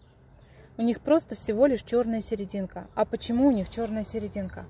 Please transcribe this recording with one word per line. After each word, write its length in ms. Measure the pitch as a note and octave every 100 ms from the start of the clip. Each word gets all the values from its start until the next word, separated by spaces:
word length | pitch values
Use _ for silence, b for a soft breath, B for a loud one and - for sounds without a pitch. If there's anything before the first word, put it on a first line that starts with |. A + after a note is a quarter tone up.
| _ _ _ b b b b -
у 60 |
них 180 | A#3 G#3+
просто 360 | - D#4+ - G#3+
всего 300 | - G#3+ C#4+
лишь 160 | A3+
чёрная 400 | - A#3 A#3 A3+
серединка. 680 | - G#3 G3 G3+ F#3 F3+ -
А 100 | -
почему 420 | G#3+ A3+ - A#3+ C#4
у 60 |
них 160 | A3 F3+
чёрная 360 | A3+ A3+ A3
серединка? 600 | G3+ A3+ G#3 G3+ F#3 -